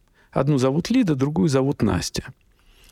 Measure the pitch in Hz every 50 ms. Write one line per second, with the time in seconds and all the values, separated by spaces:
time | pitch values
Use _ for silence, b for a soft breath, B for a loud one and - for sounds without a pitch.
0 | _ _ b b b b b - 135 151 147 127 127 135 139 175 - - 233 262
1 | 233 165 143 123 135 147 156 185 185 156 131 135 135 139 - - 113 98 90 82
2 | - - - - - - - _ _ _ _ b b b b b b b